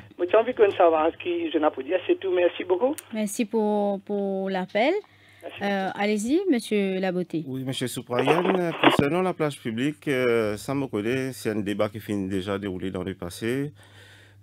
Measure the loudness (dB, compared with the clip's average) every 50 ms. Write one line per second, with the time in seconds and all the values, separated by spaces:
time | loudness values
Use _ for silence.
0 | -20 -18 -6 -6 0 4 4 4 4 2 4 4 4 4 6 6 6 6 6 4
1 | 2 2 0 -2 -4 -4 -2 -2 -2 -2 0 2 2 2 0 0 -2 -2 -2 -2
2 | 2 0 0 0 0 0 2 2 2 2 0 -2 -2 -2 0 2 2 0 0 -4
3 | -8 -8 -4 -4 -4 -2 -2 -2 -4 0 0 0 0 2 0 0 0 0 -2 -4
4 | -6 -6 -4 -2 -2 -2 -2 -2 -2 -2 -2 -4 -4 -2 0 2 2 2 2 0
5 | -4 _ _ _ -20 -20 -20 -18 -16 -16 -10 -6 -4 -2 -2 -2 -2 -4 -2 -2
6 | 0 0 0 0 0 2 2 2 4 2 2 2 2 0 0 0 2 0 0 0
7 | -2 0 0 -2 -2 -2 -4 -6 -4 -4 -6 -4 -4 -4 -2 -2 -4 -4 -4 -6
8 | -6 -2 0 2 4 4 4 4 2 2 2 2 0 -2 0 2 4 4 6 6
9 | 4 4 2 2 0 0 0 -2 -2 -4 -4 -4 -6 -4 -2 0 -2 -2 -2 -4
10 | -4 -2 0 2 2 4 4 4 2 2 -2 -4 -4 -4 -2 -2 -2 -2 -2 -2
11 | 0 0 0 -2 -2 -4 -8 -4 -4 -2 -2 -2 -2 -2 0 0 0 -2 -2 -8
12 | -6 -4 -2 -2 -2 -2 -2 -2 -2 -2 -4 -4 -4 -6 -6 -4 -6 -4 -4 -4
13 | -4 -6 -6 -6 -10 -10 -8 -6 -4 -2 -2 -2 -4 -6 -8 -14 -20 -20 -20 -20
14 | -20 -20 -20 -20 -20 -20 -20 -14